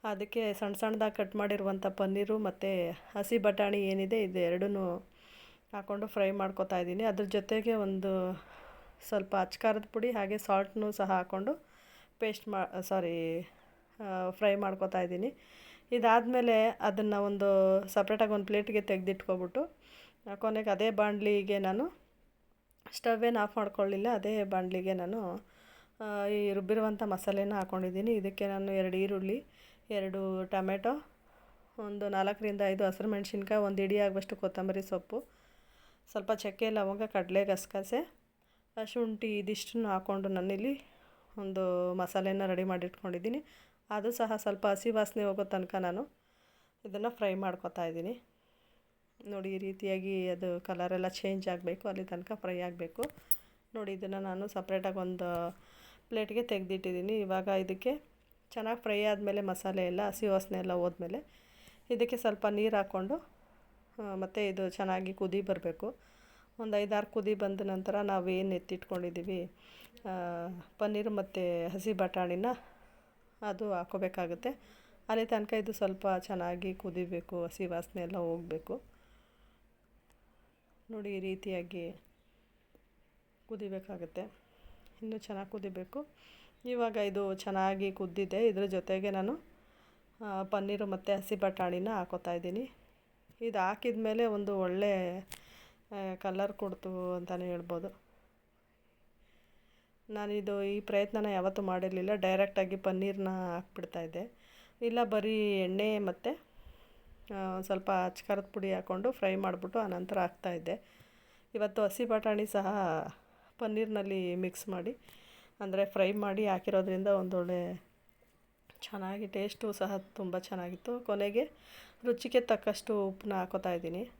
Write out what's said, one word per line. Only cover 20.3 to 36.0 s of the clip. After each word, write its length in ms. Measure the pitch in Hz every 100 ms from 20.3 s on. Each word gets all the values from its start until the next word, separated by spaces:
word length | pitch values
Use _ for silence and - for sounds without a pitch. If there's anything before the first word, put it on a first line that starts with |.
ಆ, 40 |
ಕೊನೆಗೆ 360 | 196 220 214 214
ಅದೇ 200 | 190 214
ಬಾಣಲಿಗೆ 680 | 208 208 208 208 208 190 202
ನಾನು 440 | 190 196 320 - _ _ _ _ _ _ _ _ -
ಸ್ಟವ್ 320 | - 233 226
ಏನು 160 | 233 233
ಆಫ್ 160 | 208 226
ಮಾಡ್ಕೊಳ್ಳಿಲ್ಲ, 500 | 202 196 196 196 214
ಅದೇ 320 | 226 202 214
ಬಾಣಲಿಗೆ 500 | 196 190 185 185 190
ನಾನು, 520 | 185 175 226 190 190 - - - - - _
ಆ, 260 | 214 208 202
ಈ 260 | 208 208
ರುಬ್ಬಿರುವಂಥ 500 | 196 185 214 214 208
ಮಸಾಲೆನ 500 | 214 185 - 202 202
ಹಾಕ್ಕೊಂಡಿದ್ದೀನಿ. 600 | 208 190 185 185 185 220
ಇದಕ್ಕೆ 360 | 220 196 196 202
ನಾನು 240 | 196 196
ಎರಡು 240 | 196 185 185
ಈರುಳ್ಳಿ, 480 | 196 196 190 233 - - - - _
ಎರಡು 540 | 208 190 190 190 185
ಟೊಮೆಟೊ, 600 | 190 196 190 196 214 285 - - - - - - - -
ಒಂದು 300 | 208 202 202
ನಾಲ್ಕರಿಂದ 520 | 190 190 208 214 202 202
ಐದು 180 | 190
ಹಸಿರು 240 | 196 190 214
ಮೆಣಸಿನ್ಕಾಯಿ, 520 | 202 202 208 196 214
ಒಂದು 220 | 202 196
ಇಡಿ 160 | 196 208
ಆಗುವಷ್ಟು 380 | 202 190 190 202
ಕೊತ್ತಂಬರಿ 460 | 190 190 190 196
ಸೊಪ್ಪು, 420 | 190 185 - 220 - _ - - - - - _